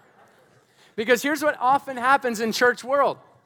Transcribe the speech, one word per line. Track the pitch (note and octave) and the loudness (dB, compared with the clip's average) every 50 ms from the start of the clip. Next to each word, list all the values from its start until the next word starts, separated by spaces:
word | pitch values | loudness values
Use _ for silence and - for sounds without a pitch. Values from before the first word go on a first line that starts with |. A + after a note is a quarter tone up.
| _ _ _ _ - _ _ _ _ _ _ _ _ _ _ _ _ _ _ | _ _ _ _ -20 _ _ _ _ _ _ _ _ _ _ _ _ _ _
Because | - A#3 G#3+ B3 A#3 - | -6 0 2 2 2 2
here's | C#4+ D#4 C#4+ D4+ | -2 -2 0 -2
what | D4 C4+ - | -2 -2 0
often | A#3+ B3+ C#4 C#4 - C4+ C4 | 0 2 2 0 0 -6 -10
happens | B3 A#3 C4 C#4 C4+ - B3 A#3 G3 | -4 0 2 2 2 2 -2 -4 -2
in | A#3 A3 | -4 -4
church | G3 - B3+ A#3+ A#3+ - - | 0 2 2 2 2 0 -4
world. | B3 C4+ C#4+ C4+ G3 C#3 - - _ _ _ _ | -2 0 0 0 0 -2 -4 -12 _ _ _ _